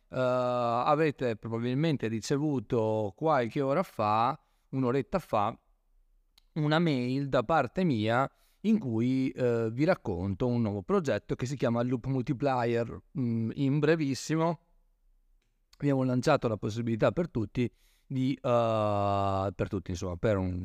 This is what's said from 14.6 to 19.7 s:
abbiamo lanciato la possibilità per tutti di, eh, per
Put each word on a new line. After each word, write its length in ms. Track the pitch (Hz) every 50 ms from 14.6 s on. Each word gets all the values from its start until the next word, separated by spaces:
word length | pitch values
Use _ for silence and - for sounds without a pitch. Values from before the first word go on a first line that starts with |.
| _ _ _ _ _ _ _ _ _ _ _ _ _ _ _ _ _ _ _ _ _ _ _ -
abbiamo 240 | 143 143 139 131
lanciato 440 | 131 127 123 127 117 156 147 127 -
la 120 | 120 110 98
possibilità 520 | - 117 104 117 117 117 113 107 139 123
per 200 | 98 165 180 -
tutti 420 | - 120 104 98 - 127 123 107 _ _ _ _ _ _ _
di, 280 | - 139 131 131 131 139
eh, 40 | - - 127 120 117 117 113 110 110 107 104 104 101 101 101 101 98 98 98 98 95 95 101 95
per 140 | - 107 92